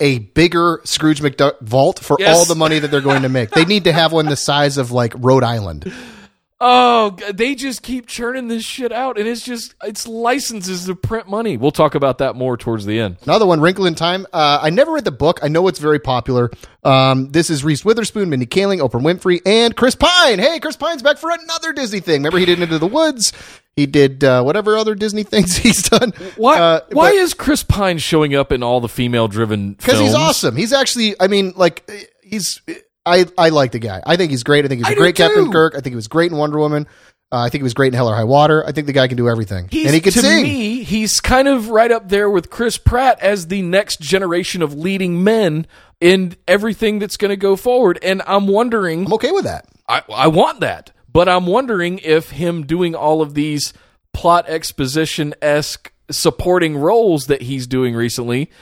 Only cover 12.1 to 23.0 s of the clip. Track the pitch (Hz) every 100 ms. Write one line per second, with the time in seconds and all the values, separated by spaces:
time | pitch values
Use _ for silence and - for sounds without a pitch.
12.1 | 123 135 113 127 120 - 113 101 107 107
13.1 | 87 - 185 202 165 160 190 185 160 165
14.1 | 185 185 175 147 143 156 180 320 311 208
15.1 | 131 143 175 147 160 185 - 147 151 139
16.1 | 127 120 127 120 - - _ - 131 131
17.1 | 131 135 147 165 151 147 143 202 226 214
18.1 | 214 190 135 120 - 196 190 135 120 147
19.1 | 175 190 180 190 220 233 226 254 - 302
20.1 | 359 330 196 247 330 311 - 302 330 254
21.1 | 294 320 339 330 330 330 294 254 202 170
22.1 | 147 147 180 180 175 175 160 165 262